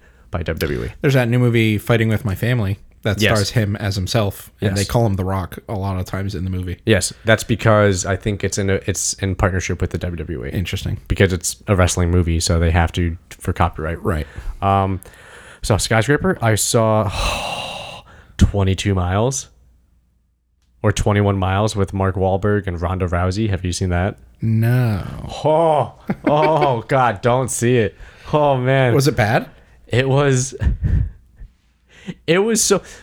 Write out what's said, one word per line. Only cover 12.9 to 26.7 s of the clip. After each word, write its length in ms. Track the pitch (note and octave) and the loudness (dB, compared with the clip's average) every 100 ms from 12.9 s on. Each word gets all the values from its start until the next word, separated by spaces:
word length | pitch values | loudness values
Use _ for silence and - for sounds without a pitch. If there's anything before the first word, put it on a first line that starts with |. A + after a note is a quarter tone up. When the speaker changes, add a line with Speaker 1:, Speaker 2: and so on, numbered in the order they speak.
Speaker 1:
to 240 | - F2 E2+ - | 0 -2 -4 -12
for 200 | - - | -10 -6
copyright. 480 | F2 E2+ - D#2 D#2+ | 0 0 0 -6 -4
Speaker 2:
Right. 240 | - D#2 - - - - | -2 -4 -6 -10 -10 -4
Speaker 1:
Um, 400 | G2 G2 F#2+ F#2 - - - - - - | 0 2 2 -2 -8 -20 -20 -20 -20 -8
so 120 | - F#2+ | 0 0
Skyscraper, 600 | - A2+ A2+ D3 F3+ F#3 | 2 0 2 0 0 0
I 120 | A#2 G#2+ | 0 0
saw 540 | - A#2+ A2 G#2+ G2+ | 0 2 2 2 0
<sighs> 1300 | - - - - - - - - - - - - - | -2 -4 -4 -8 -10 -10 -12 -14 -18 -20 -20 -18 2
twenty-two 560 | - G2+ F#2+ F#2+ G#2 F#2+ | 2 4 0 0 0 0
Miles 540 | F2 F#2+ A#2+ C3+ - _ _ _ _ _ _ _ _ _ _ _ _ _ | 0 0 0 -4 -10 _ _ _ _ _ _ _ _ _ _ _ _ _
or 80 | G#2+ | -2
twenty-one 440 | - - G#2 G2+ G2 | 0 0 2 2 0
Miles 380 | F#2 F#2+ G#2+ G#2+ | 0 0 0 -2
with 180 | F#2+ | -4
Mark 220 | G2+ F#2+ F#2+ | -2 -2 0
Wahlberg 520 | F#2+ F#2+ G#2 G#2 F#2+ | 0 0 0 0 -2
and 120 | E2+ | -4
Ronda 280 | F2 F#2 F2+ | -4 -2 -2
Rousey. 420 | E2+ F#2 F#2+ A2 | 0 0 0 -2
Have 160 | F#2+ F2+ | -2 -4
you 80 | |
seen 160 | F2 F#2+ | -2 -2
that? 280 | F2 F#2+ - - - | 0 0 -4 -14 -6
Speaker 2:
No. 640 | A2+ A2 A2+ B2 A#2+ G2+ D#2 - - - | -2 0 2 2 0 -2 -6 -10 -12 -4
Speaker 1:
Oh, 560 | D3 D#3 E3 D3+ A#2+ - - - - | 0 2 4 2 0 -6 -8 -4 0
oh 560 | D3 D#3 D#3 D3 | 2 4 4 2